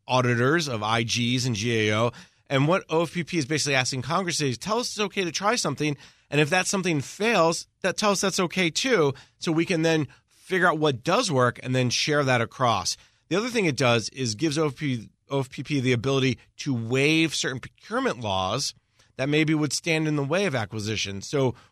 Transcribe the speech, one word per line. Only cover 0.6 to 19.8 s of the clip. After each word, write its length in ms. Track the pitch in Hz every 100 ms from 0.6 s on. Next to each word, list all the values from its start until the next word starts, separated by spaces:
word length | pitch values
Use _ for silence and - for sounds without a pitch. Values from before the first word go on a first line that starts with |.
| 147
of 140 | 113
I 200 | 107 117
Gs 440 | 117 110 120 127 127
and 80 |
G 340 | 104 117 113 107
A 80 | 107
O. 160 | 120 - - _ -
And 160 | 135 147
what 180 | 185 -
O 120 | 160
F 100 | 170
P 100 | 175
P 160 | 160 170
is 80 | 131
basically 280 | 151 147
asking 280 | 135 127 131
Congress 380 | 123 170 180 147
is, 160 | 143 117
"Tell 220 | 185 226
us 100 | 247
it's 120 | -
okay 240 | 202 202
to 60 | 175
try 260 | - 202 240
something, 400 | 165 135 151 139 - _ _
and 100 | 143
if 80 | 151
that 160 | 180 185
something 360 | 196 180 156
fails, 640 | - - 214 214 165 - - _
that, 160 | 190 170
tell 140 | 214
us 100 | 196
that's 180 | 196 -
okay 300 | 175 185 175
too, 420 | - 262 220 143 131 - _
so 140 | -
we 140 | 160 170
can 160 | 170
then 260 | 165 160 139 - _
figure 400 | _ - 185 175
out 120 | 156
what 260 | 151 120
does 260 | 160 202 220
work 300 | 135 123 113
and 120 | 127
then 160 | 127 123
share 340 | - - 147
that 160 | 135 123
across." 560 | 113 - 123 104 87 - _ _ _
The 80 | 170
other 120 | 247
thing 160 | 226
it 120 | 180 123
does 340 | 127 117 -
is 240 | - 127
gives 240 | 104 160 147
O 80 | 151
F 100 | 127
P, 320 | 151 123 101 _ _
O 100 | 139
F 80 | 127
P 140 | -
P 180 | 135 147
the 120 | 127
ability 460 | 120 131 135 131 117 _ -
to 160 | 147
waive 600 | 123 113 131 143 160 160
certain 260 | - 156 127
procurement 600 | - - - 226 254 123
laws 540 | 110 95 92 120 - - _ _ _ -
that 120 | 135
maybe 260 | 151 156
would 180 | 156 151
stand 360 | -